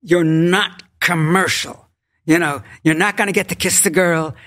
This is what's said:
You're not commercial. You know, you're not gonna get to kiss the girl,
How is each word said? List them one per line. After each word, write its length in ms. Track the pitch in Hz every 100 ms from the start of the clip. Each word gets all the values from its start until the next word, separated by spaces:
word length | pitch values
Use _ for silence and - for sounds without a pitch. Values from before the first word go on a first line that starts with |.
You're 220 | 208 175
not 580 | 160 160 170 185 196 - - _
commercial. 880 | - 175 156 185 175 - 143 - _ _ _ _
You 140 | - 160
know, 240 | 165 143 - -
you're 100 | 156
not 220 | 160 202 202
gonna 160 | 208
get 160 | 196 185
to 60 |
kiss 260 | - 185 -
the 100 | 202
girl, 440 | 160 180 165 156 -